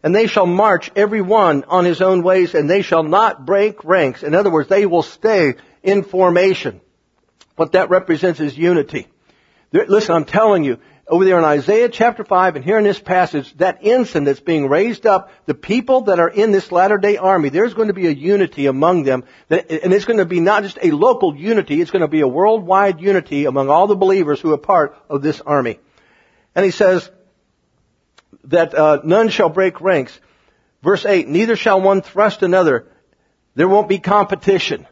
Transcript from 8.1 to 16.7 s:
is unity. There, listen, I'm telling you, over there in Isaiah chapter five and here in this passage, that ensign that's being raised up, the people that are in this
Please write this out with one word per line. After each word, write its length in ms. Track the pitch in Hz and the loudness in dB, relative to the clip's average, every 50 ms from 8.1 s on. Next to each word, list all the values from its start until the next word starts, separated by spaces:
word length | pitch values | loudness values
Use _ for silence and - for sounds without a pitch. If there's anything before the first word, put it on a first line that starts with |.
| 165 143 180 185 165 - | -4 -2 -2 -4 -2 -4
is 180 | 156 143 120 | -6 -8 -4
unity. 500 | 135 165 175 180 160 139 - - 147 - _ _ _ _ _ _ _ _ _ _ _ _ _ | -2 -2 0 0 0 -2 -4 -8 -12 -12 _ _ _ _ _ _ _ _ _ _ _ _ _
There, 140 | - 175 - | -2 -2 0
listen, 300 | - 196 214 214 - 165 | 2 0 0 2 0 -2
I'm 100 | 165 147 | -2 -2
telling 380 | - - 202 220 214 202 175 151 | -2 0 0 2 2 2 2 0
you, 160 | 139 117 - _ _ _ _ _ | -2 -4 -6 _ _ _ _ _
over 180 | - 165 175 190 | -2 0 2 2
there 120 | 190 185 | 4 4
in 60 | 175 165 | 4 2
Isaiah 460 | 151 147 147 123 175 208 220 240 233 | 2 2 0 0 0 2 2 2 0
chapter 340 | 240 - 226 240 226 - 202 | 0 0 -2 -2 0 -4 -6
five 320 | - 196 180 185 185 156 | -2 0 2 2 0 -2
and 80 | 143 127 | -4 -4
here 140 | 160 214 | -2 0
in 60 | 220 214 | 0 2
this 160 | 202 185 - | 0 -2 -4
passage, 540 | - - 180 185 - - - 147 131 - _ | -4 -2 0 0 0 0 -4 -8 -8 -8 _
that 220 | - 175 190 180 - - | -4 -2 -2 -2 -2 -2
ensign 400 | 208 240 254 233 - - 156 143 | 0 0 0 0 -2 -4 -2 0
that's 160 | 139 135 - | 0 -2 -2
being 300 | _ 170 165 156 139 135 | _ -4 -2 -2 0 0
raised 360 | 143 165 202 240 220 - - | 0 0 0 -2 -4 -2 0
up, 240 | 226 196 180 - - - _ _ | 0 0 0 -2 -8 -20 _ _
the 80 | - 143 | -8 -8
people 480 | - - - 202 247 247 262 262 254 | -8 -4 -2 -2 -2 0 0 0 0
that 180 | 220 202 185 175 | 2 0 2 2
are 100 | 170 170 | 2 0
in 220 | - 202 220 226 | 0 0 0 2
this 200 | 202 196 - - | 0 0 -2 -2